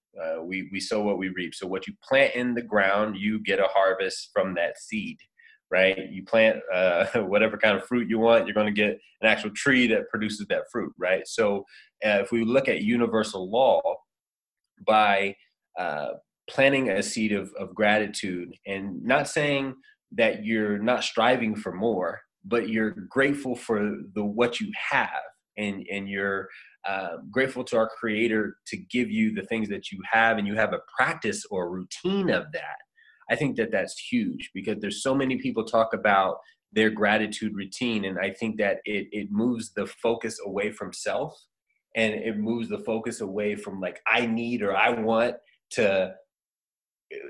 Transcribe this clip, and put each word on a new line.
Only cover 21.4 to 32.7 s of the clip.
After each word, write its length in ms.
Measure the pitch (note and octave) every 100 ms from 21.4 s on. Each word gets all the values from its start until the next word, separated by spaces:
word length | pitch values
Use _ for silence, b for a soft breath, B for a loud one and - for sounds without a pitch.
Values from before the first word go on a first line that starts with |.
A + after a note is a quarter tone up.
| A2+ G#2+
for 160 | G2
more, 480 | F2 A#2 F#2 E2+ - - _
but 240 | - A#2+ G2+
you're 240 | A2 A2 G#2+ F2+
grateful 460 | C3+ C#3 C#3+ C3 A#2+
for 420 | - G#2+ G#2 - -
the, 120 | G#2+ G#2
what 340 | G#2+ A#2+ -
you 100 | G2+ - -
have, 320 | C#3 G2+ D2 - - _ -
and, 280 | G#2 G2 -
and 200 | G2 G2
you're, 400 | G2 G2 G2 F#2+ B B B G2
uh, 300 | G2 F2+ E2+ G#2
grateful 340 | A#2 C3 B2+
to 140 | B2 A2+
our 100 | A2+
Creator 720 | - A2+ G#2+ G#2 A2 G2+ - -
to 100 | A2
give 360 | - B2 A2+
you 240 | G#2+ G#2+ G2
the 80 |
things 260 | F#2+ A2+ G#2
that 220 | G2 -
you 80 | G2 F#2+
have, 280 | A2+ A2+ G#2+
and 80 | G2+
you 80 | G#2
have 180 | G#2+
a 60 | F2 - -
practice 480 | C3+ D#3+ G#2+ - -
or 140 | F#2 F2
a 40 |
routine 640 | F#2 F#2 - F3+ G3 F3
of 200 | F#2 D#2
that. 240 | D#2+ D2+